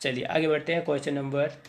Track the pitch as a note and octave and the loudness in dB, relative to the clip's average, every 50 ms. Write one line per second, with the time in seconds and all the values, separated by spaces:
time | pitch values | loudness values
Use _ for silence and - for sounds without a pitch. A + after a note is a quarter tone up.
0 | - C#3 B2+ B2 - - - D#3+ D#3+ D#3 D3+ D3 C#3+ - E3 E3+ E3 D#3+ D3 C3+ | -4 -2 -2 -2 -2 0 0 2 4 4 2 2 2 0 0 0 2 0 0 0
1 | - D3 C#3+ C#3+ C#3 C3+ C3+ C#3+ D3 D3 C#3 - - | 0 -2 -2 -2 -2 -2 0 0 0 0 -2 -6 -14